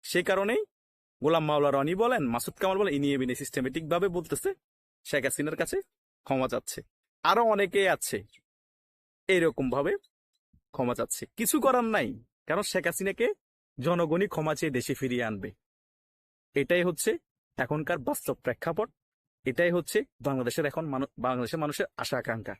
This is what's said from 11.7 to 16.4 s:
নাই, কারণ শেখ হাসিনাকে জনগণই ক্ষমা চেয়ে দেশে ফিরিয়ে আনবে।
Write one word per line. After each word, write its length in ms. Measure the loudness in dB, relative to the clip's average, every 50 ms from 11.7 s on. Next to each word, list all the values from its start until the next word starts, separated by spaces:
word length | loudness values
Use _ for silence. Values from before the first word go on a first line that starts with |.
| 4 4 2
নাই, 400 | 2 2 0 0 -2 -4 -10 -14 _ _ _ _
কারণ 160 | -2 -2 0
শেখ 240 | 0 0 -2 0 0
হাসিনাকে 460 | 0 -2 -2 -2 -4 0 0 0 0 0 _ _ _ _ _ _ _ _ -4
জনগণই 480 | 0 0 2 2 2 2 2 0 0 0
ক্ষমা 260 | -2 -2 -2 -2 -2
চেয়ে 160 | 0 -2 -2
দেশে 240 | 0 -2 -2 -2 -4
ফিরিয়ে 300 | -2 -2 -2 -2 -2 -2
আনবে। 280 | -2 -4 -6 -8 -12 -12 _ _ _ _ _ _ _ _ _ _ _ _ _ _ _ _ _